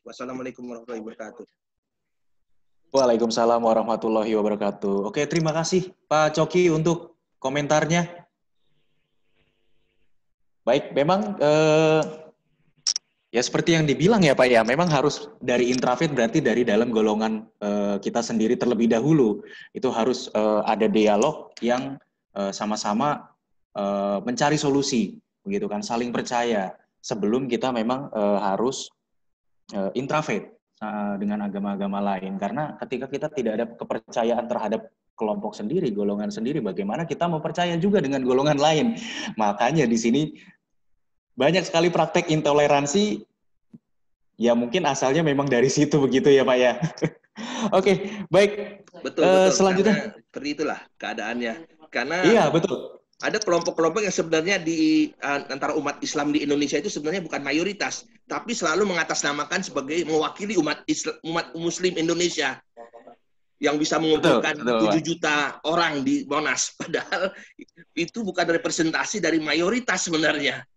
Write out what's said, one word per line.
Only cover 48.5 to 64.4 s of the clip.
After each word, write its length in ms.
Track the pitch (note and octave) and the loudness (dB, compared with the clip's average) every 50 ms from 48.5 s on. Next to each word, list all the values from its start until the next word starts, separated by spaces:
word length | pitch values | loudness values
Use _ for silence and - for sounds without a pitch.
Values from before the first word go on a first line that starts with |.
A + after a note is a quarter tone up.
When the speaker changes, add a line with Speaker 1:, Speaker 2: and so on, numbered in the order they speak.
| - - - - - - - - - - | 2 -4 -10 -10 -12 -18 -20 -20 -18 -12
Speaker 1:
Betul, 200 | - C3 - E3 | -12 -6 0 2
Speaker 2:
Eh, 240 | D#3 F3+ F#3+ F#3+ F#3+ | 4 6 6 6 6
Speaker 1:
betul. 80 | F#3 - | 6 4
Speaker 2:
selanjutnya. 400 | - G3 F#3+ F#3 F#3+ F#3+ A3 F#3+ | 4 4 4 4 4 4 4 4
Speaker 1:
Karena 200 | C#3+ C3 G#2+ - - | 2 0 -6 -12 -16
seperti 300 | _ _ - D3 C#3 D3 D3 | _ _ -12 -8 -8 -6 -4
itulah 260 | D3+ D3+ B2+ - - - _ _ - | -4 -4 -4 -4 -8 -12 _ _ -12
keadaannya. 560 | G#2 G#2 A2+ A2 G#2 A2+ A#2+ A#2+ A#2+ A2+ A2+ - - - _ _ - - | -10 -8 -8 -6 -6 -6 -6 -4 -4 -6 -6 -8 -14 -20 _ _ -16 -8
Karena 280 | - B2 B2 C#3+ E3 F3+ F3+ | -6 -6 -4 -2 -2 2 4
Speaker 2:
Iya, 180 | F#3 A#3 G#3+ E3 C#3+ | 4 6 6 4 4
betul. 500 | D#3 E3 - - B2 - - - - - _ _ _ - | 2 0 0 0 -4 -6 -8 -12 -16 -20 _ _ _ -8
Speaker 1:
ada 160 | - C#3+ - - | -6 -4 -4 -2
kelompok-kelompok 640 | - E3 E3+ E3+ - F3+ - E3 E3 D#3+ E3 A3 | 0 0 0 0 0 -2 0 0 0 0 2 0
yang 120 | G#3 F#3 - | -2 -2 -2
sebenarnya 440 | F#3+ D#3+ E3 D#3+ D#3+ D#3+ F#3+ G3 F3+ | -2 -2 0 0 0 0 0 -2 -2
di, 520 | D#3+ E3 E3 D#3+ D#3 D#3 D#3 D#3 D3+ - - | -2 -2 0 2 2 4 4 4 2 0 -4
eh, 260 | - - C#3 C#3+ C#3 - - | -8 -6 -4 -4 -4 -4 -6
antara 240 | C3+ C#3 C#3+ D3 D#3 D#3+ | -8 -6 -4 -2 -2 -2
umat 200 | C#3 C#3+ C#3+ - | -2 -4 -6 -6
Islam 320 | C#3 - - D3+ D3 D3 D3 | -6 -6 -4 -2 -2 0 0
di 80 | D3+ | 0
Indonesia 360 | D3 D3 C#3+ D3 D3 C#3 D#3 D3 | 0 0 0 0 0 0 -2 -2
itu 120 | D3 G3+ | -4 -4
sebenarnya 320 | - E3 D3 D3+ F#3 G3 | -6 -6 -6 -4 -4 -4
bukan 200 | E3 - C#3 C#3 | -6 -6 -8 -6
mayoritas, 640 | C#3 C#3 D3 D#3+ F3+ G#3 F#3+ - C#3 B2+ - - - _ _ _ _ | -4 -2 -2 -2 -2 -2 -4 -6 -6 -6 -6 -10 -14 _ _ _ _
tapi 280 | - D3+ D3 - - A#3 | -10 -8 -8 -6 -6 -6
selalu 360 | - F#3 D#3 D#3+ F#3 G#3 G3 F3 | -2 -2 0 0 2 0 0 0
mengatasnamakan 680 | E3 D#3+ - D#3 - D3 C#3+ D3 D3 D3 - F3 F#3+ | -2 -2 -2 -2 -2 -2 -2 -2 -4 -4 -4 -4 -6
sebagai 440 | F#3 - - C#3+ C3 C3+ D#3+ F3 D#3 | -4 -4 -6 -6 -4 -4 -4 -4 -2
mewakili 480 | D3+ D#3+ D#3 D3+ - - - G3+ G3+ A3+ F3 | 0 0 0 0 -2 -6 -8 -6 -2 0 0
umat 240 | D3+ D3+ D3 - - - | 0 0 -2 -6 -4 -4
Isla-, 280 | D#3 - - D#3+ - - - | -4 -2 -4 -8 -8 -10 -8
umat 280 | D#3+ E3 E3+ D#3+ - - | -6 -4 -4 -4 -6 -8
Muslim 440 | E3 E3+ E3+ E3+ - F#3 F3+ E3+ E3 | -4 -4 -4 -4 -2 -2 -2 0 0
Indonesia 600 | D#3+ E3 E3+ E3+ F3+ E3+ - D3+ C#3 C3 C3 - _ _ _ A#2 A#2 - - A#2 - - - _ _ _ _ _ _ _ _ - | 0 0 2 2 0 0 0 -2 -4 -4 -4 -8 _ _ _ -20 -20 -20 -20 -20 -20 -20 -20 _ _ _ _ _ _ _ _ -2
yang 160 | C#3 C#3+ D3+ D3+ | 0 0 2 2
bisa 200 | D#3 - E3 D#3 | 0 0 0 0
mengumpulkan 600 | D#3+ D#3+ D#3 D3 - D#3 C3 A2 | 2 2 2 4 4 4 4 4